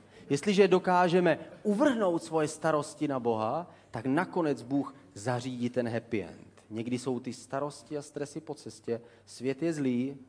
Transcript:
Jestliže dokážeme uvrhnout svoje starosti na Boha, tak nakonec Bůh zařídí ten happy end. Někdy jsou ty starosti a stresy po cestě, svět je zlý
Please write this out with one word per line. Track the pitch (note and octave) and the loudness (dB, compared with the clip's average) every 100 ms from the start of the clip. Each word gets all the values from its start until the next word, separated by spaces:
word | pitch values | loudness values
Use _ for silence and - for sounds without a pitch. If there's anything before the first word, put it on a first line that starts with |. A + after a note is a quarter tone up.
| - - - | -20 -20 -2
Jestliže | C#3+ G#3 G3 G3 | -2 2 6 8
dokážeme | F3+ F3+ F3+ F3+ F3+ F3 D3+ - - | 6 6 4 6 6 4 2 -2 -8
uvrhnout | G#3 G3+ D4 A3+ G3 E3+ | -2 4 4 4 2 0
svoje | - D#3+ D3+ | 0 0 0
starosti | - E3 D3+ C#3+ - D3+ | 0 0 0 -2 -4 -2
na | C3+ | 0
Boha, | A#2 A2 A2 D3 F3 - - | 0 0 0 -2 -6 -16 -12
tak | A#2+ C3 | -8 0
nakonec | C#3 F3+ F3+ D#3+ C3 | 0 0 0 0 -2
Bůh | A#2+ C#3+ C3+ - - | -2 -2 -2 -10 -20
zařídí | G#2 G#2 B2 C3 B2 A#2+ | -8 -4 -4 -4 -4 -2
ten | B2 A#2+ | -2 -2
happy | A2+ - A2 | -4 -4 -4
end. | E2+ - - - _ | -4 -12 -20 -20 _
Někdy | A2 A#2 B2+ | -8 -4 -4
jsou | C3+ A#2+ | -4 -4
ty | B2+ | -6
starosti | A2 - C3+ D3 D3 - D3 | -12 -8 -6 -6 -8 -10 -10
a | |
stresy | C#3 - C#3+ E3 | -10 -10 -8 -10
po | D#3 | -12
cestě, | D3 - - - A#2 - - - | -12 -14 -14 -6 -6 -6 -20 -20
svět | - B2 C3+ | -8 -6 -2
je | E3 | -2
zlý | D#3 C3+ A#2+ C3 C#3 | 0 0 0 -2 -6